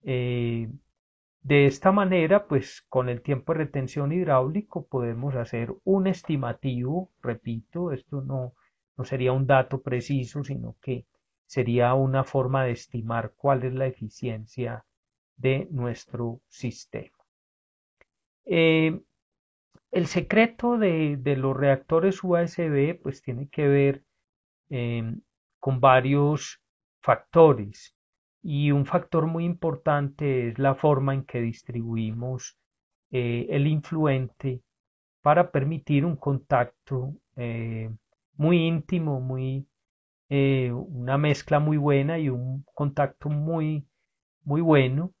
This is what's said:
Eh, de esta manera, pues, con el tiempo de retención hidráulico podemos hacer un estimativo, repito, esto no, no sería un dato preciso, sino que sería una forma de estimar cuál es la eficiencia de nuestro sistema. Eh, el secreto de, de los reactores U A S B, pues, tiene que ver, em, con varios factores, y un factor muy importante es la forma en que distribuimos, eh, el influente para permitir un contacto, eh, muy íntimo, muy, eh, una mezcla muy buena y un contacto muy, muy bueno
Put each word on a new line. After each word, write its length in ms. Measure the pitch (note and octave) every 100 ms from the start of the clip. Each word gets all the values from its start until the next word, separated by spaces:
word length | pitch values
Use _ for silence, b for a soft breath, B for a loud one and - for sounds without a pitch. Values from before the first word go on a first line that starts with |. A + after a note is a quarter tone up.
Eh, 640 | - B2+ B2 B2 A#2+ A#2 A2+ C#3 _ _ _ _ _ _
de 240 | C3+ C#3+ C#3
esta 260 | C#3 F#3+
manera, 540 | G3 F#3+ F#3 D#3+ G3+ -
pues, 380 | C#3 - - _
con 180 | C3 B2
el 140 | A#2+
tiempo 320 | - C3+ -
de 60 | D#3+
retención 520 | D3+ C#3+ C3 - C#3+
hidráulico 760 | E3+ E3+ C3+ C3 E3+ G#3 F3+ -
podemos 480 | C3+ A#2+ A#2 C#3 C3
hacer 380 | A#2 A#2 A#2 - -
un 220 | G3 F#3+
estimativo, 1040 | F#3 - D3 B2 A2+ C3+ B2 B2 E3 F#3 _
repito, 720 | B2 A2+ - A2+ - E3+ F3
esto 280 | C#3 _ C#3+
no, 320 | C3+ C3+ B2 _ _ _ _ -
no 80 | B2+
sería 260 | C3+ B2+
un 160 | C3 C3+
dato 340 | C3+ B2+ C3+
preciso, 600 | C#3 B2 A#2+ C#3 B2 D3
sino 320 | C#3 C3+ A#2 -
que 240 | - B2 - _ _ _ _
sería 480 | - A2+ A#2+ A#2+
una 320 | C3 C3+ C3+ C3
forma 400 | C#3 B2+ C3+ C3
de 60 |
estimar 640 | A#2 - A#2+ A2+ A#2 A2+ _
cuál 260 | C#3 C3
es 100 | B2+
la 120 | B2+ C3+
eficiencia 1000 | B2+ G#2+ - B2 A2 A2 - A#2+ A2+ _ _ _ _ _ _
de 300 | C3 C3+ -
nuestro 720 | D3 A#2+ A#2 - A2+ A#2 A#2 _
sistema. 680 | - B2 - - A2+ - _ _ _ _ _ _ _ _ _ _ _ _ _ -
Eh, 540 | F3 E3 D#3+ D#3+ D#3+ _ _ _ _ _ _ _ _ _
el 160 | - E3
secreto 680 | F#3 - G3 A#3 A#3 A#3+ A#3+
de, 400 | G#3 D#3+ D#3 C#3+
de 200 | B2+ C#3
los 180 | C3+ C3
reactores 680 | C#3 C3+ - E3 F#3+ F#3+
U 120 | F#3 F3
A 80 |
S 240 | E3+ - E3
B, 320 | C#3+ C#3+ F3
pues, 200 | D3 C#3
tiene 260 | - A#2+ -
que 200 | - D3
ver, 360 | C#3 C#3 C#3 _ _ _ _ _ _ _
em, 520 | C3+ A#2+ A#2 A2+ A#2 _ _ _ _
con 200 | - C3
varios 840 | C3 B2+ B2+ C#3+ C#3+ D3 - - _ _ _ _
factores, 960 | - A#2 _ E3+ D#3+ C3+ G2+ - - _ _ _ _ _
y 300 | F3 C#3+ D3
un 140 | C#3+ C#3
factor 400 | F3+ - E3 D#3
muy 180 | E3 E3+
importante 1000 | F3 E3 C#3+ - D3 C#3+ C#3 D3 C3 A#2+
es 100 | A#2
la 140 | C#3 C#3
forma 380 | D#3 C#3 C#3
en 100 | C3+
que 160 | C3 B2
distribuimos, 1160 | A#2 A2 - A#2+ A2+ A2+ A2+ A2 B2 B2+ - _ _ _ _ _ _
eh, 340 | B2+ A#2+ A#2 A3
el 180 | D3+ C#3+
influente 920 | D#3 - D#3+ D#3 C3+ C3 _ C3+ B2+ _ _ _ _ _ _
para 300 | D3 D3+ F3
permitir 540 | D3+ C#3 D#3+ - D3 D#3+
un 100 | D3+
contacto, 1000 | - C#3 - C3+ B2 _ _ C3+ B2+ D3 _ -
eh, 540 | A#2+ A2+ A2+ A2+ A2+ A2 _ _ _ C#3+
muy 280 | D3+ F3 E3
íntimo, 520 | E3 - F3+ D#3+ C3+
muy, 480 | C3 C3 C3 C3+ C#3 _ _ _ _ _ _
eh, 420 | C#3 C#3 C3+ B2
una 460 | A#2+ - C3+ A#2+ C#3
mezcla 420 | D3+ C#3+ - D3+
muy 180 | D3+ D3+
buena 420 | C#3+ C#3 C#3+ E3
y 100 | D3+
un 340 | B2 B2+ C3+ -
contacto 560 | - D3 C#3 C#3 - D3
muy, 580 | D3 D#3 E3 D#3 D3+ C#3 _ _ _ _ _
muy 180 | C#3+ C#3+
bueno 520 | E3 D3+ B2+ C3+ F3 _